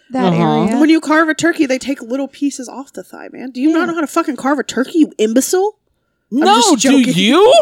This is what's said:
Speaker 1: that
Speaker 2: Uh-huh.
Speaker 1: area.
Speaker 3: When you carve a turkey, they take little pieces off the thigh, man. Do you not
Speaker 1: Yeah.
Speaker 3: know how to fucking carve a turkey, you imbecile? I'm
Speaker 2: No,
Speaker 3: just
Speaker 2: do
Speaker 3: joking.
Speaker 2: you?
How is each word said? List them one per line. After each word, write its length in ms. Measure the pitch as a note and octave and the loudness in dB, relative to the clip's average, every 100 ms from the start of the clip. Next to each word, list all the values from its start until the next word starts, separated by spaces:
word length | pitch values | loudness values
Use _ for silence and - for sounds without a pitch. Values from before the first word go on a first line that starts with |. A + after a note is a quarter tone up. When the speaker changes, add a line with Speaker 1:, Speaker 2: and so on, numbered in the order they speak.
| - | -10
Speaker 1:
that 220 | B3+ F#3+ | -2 0
Speaker 2:
Uh-huh. 300 | E3 E3 D3+ | 2 0 0
Speaker 1:
area. 160 | G3+ C4 | 0 2
Speaker 3:
When 80 | D4+ | 2
you 100 | D#4+ | 2
carve 280 | C#4 D#4 D#4+ | 2 0 0
a 60 | |
turkey, 320 | D#4 D#4+ D#4+ C#4 | -2 -2 -2 -2
they 120 | C4 | -4
take 220 | A#3 C#4 | -6 -8
little 260 | A3+ C4+ C4+ | -6 -6 -8
pieces 400 | - C#4+ - A#3+ | -6 -8 -6 -14
off 240 | A3 C#4 | -16 -16
the 100 | - | -18
thigh, 240 | F#3 - F#2+ | -18 -18 -18
man. 200 | - B3+ | -16 -14
Do 100 | B3 | -2
you 120 | D4 | 0
not 80 | E4 | 0
Speaker 1:
Yeah. 40 | F4 | -2
Speaker 3:
know 80 | E4+ | -4
how 40 | |
to 60 | D4 | -4
fucking 300 | E4 D#4+ A#3+ | -4 -4 -4
carve 220 | C4 C#4+ | -2 -2
a 60 | |
turkey, 360 | - - C4 E4+ | -4 -4 -2 0
you 120 | D4 - | 0 0
imbecile? 580 | G#3+ A3+ - F#4 G4+ - _ _ _ _ - A#3 | 0 0 0 0 -2 -6 _ _ _ _ -8 0
I'm 40 | F4+ | 2
Speaker 2:
No, 140 | A4 A4 B3+ | 4 4 2
Speaker 3:
just 60 | |
Speaker 2:
do 200 | C#4 C#4 | 4 2
Speaker 3:
joking. 100 | B3+ E3+ | 2 2
Speaker 2:
you? 300 | G3+ D#4 A4 E5 | 2 4 6 4